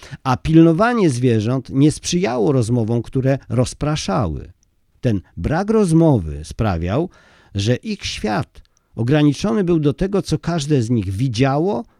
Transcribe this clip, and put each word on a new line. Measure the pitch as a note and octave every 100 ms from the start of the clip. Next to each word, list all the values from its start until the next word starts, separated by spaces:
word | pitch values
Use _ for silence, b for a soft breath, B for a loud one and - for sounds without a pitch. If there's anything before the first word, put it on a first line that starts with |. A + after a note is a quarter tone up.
| B B
A | C3 B2+
pilnowanie | D3+ D#3+ E3 D#3+ A#3 A#3+ E3+
zwierząt | A#2+ B2+ A2 G#2+ C3 -
nie | C3+ D3+
sprzyjało | - - F3 G#3 B3 F3+
rozmowom, | C3 A2 B2 G#2+ A#2
które | - C3 C3+ C3+ B
rozpraszały. | A2+ B2 - D3 D3+ - F3+ F2+ C#2 E2+ - _ _ _ _
Ten | B2 G2 b -
brak | F2 D#3+ G3+
rozmowy | A3 F#3+ D#3+ E3 A#2+ D#2 C#2+
sprawiał, | D#2 - A2 E2+ F2 A#2+ F3+ b b b b G2
że | G#2 B2
ich | A3+ G#3 -
świat | - G#3+ G3 - - - _ _ -
ograniczony | A#2 D3+ D3 C3+ G#3 A3
był | F3 E3
do | D3
tego, | - G3 G3
co | - D3+
każde | - F3 C#3+ C#3+
z | A2+
nich | A#2 F#2+
widziało | F#2+ C3+ A2 C3+ C#3+ F#3 A#3 - _